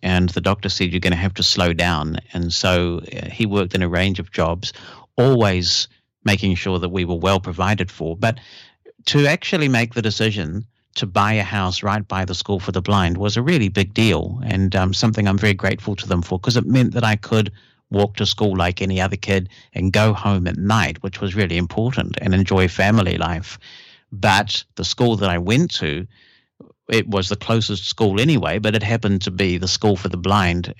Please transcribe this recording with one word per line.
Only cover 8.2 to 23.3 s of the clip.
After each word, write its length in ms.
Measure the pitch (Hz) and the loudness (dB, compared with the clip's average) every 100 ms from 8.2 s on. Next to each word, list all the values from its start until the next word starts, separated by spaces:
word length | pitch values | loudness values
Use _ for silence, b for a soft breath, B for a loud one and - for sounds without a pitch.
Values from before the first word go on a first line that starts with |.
| 113 113 B B B B - - - | -2 -4 B B B B -20 -10 0
to 200 | 143 143 | 2 4
actually 420 | 156 - 180 143 | 2 -2 0 2
make 260 | 123 117 | 2 0
the 80 | 120 | -2
decision 640 | 110 - 110 104 78 92 113 _ _ | -2 0 -2 -2 -4 -6 -10 _ _
to 120 | - 101 | -8 -4
buy 260 | 95 101 | 0 2
a 100 | 110 | 2
house 400 | 95 107 92 92 | -2 -2 -2 -2
right 240 | 104 104 98 | -2 -4 -4
by 180 | 95 | -4
the 100 | 95 | -4
School 260 | 90 - 98 | -4 -4 -4
for 120 | 92 | -2
the 80 | 92 | -4
Blind 360 | 90 101 87 87 | 0 2 2 0
was 200 | 101 107 | -2 0
a 60 | |
really 260 | 131 170 98 | 2 2 2
big 240 | 92 98 | 0 0
deal, 480 | 107 113 78 85 98 | 2 2 2 0 -4
and, 300 | - 95 95 98 | -2 0 2 2
um, 180 | 92 | 2
something 320 | 95 117 110 101 | 2 0 2 0
I'm 120 | 98 | 2
very 160 | 104 | 2
grateful 420 | 95 95 - - 98 | 0 0 -2 -4 -6
to 100 | - | -2
them 160 | 90 | -2
for, 160 | 87 92 | 0 -4
'cause 180 | - - | 0 0
it 100 | - | 2
meant 280 | 127 120 | 4 2
that 100 | 120 | 2
I 120 | 110 104 | 0 0
could 340 | - 110 101 - b b b | 0 0 0 -4 b b b
walk 260 | 98 101 101 | 0 0 0
to 100 | 101 | -4
school 300 | - 104 92 | 0 0 2
like 260 | 87 90 | 0 0
any 180 | 95 92 | -2 0
other 160 | 95 98 | 0 -2
kid 320 | - 98 95 b b | -2 -2 -2 b b
and 200 | - 95 | -4 0
go 200 | 101 110 | 4 4
home 340 | 101 107 98 90 | 2 2 0 0
at 120 | - | -2
night, 440 | 98 110 73 82 | 0 2 0 -4
which 180 | 98 - | -8 -6
was 140 | 98 | -4
really 220 | 95 92 85 | -2 0 0
important, 600 | 87 - 117 131 - - | -2 -2 -2 -2 -4 -4
and 140 | 95 | 0
enjoy 340 | 92 92 95 90 | 2 4 2 2
family 480 | - 98 113 87 85 | 2 2 4 2 0
life. 420 | 82 | -2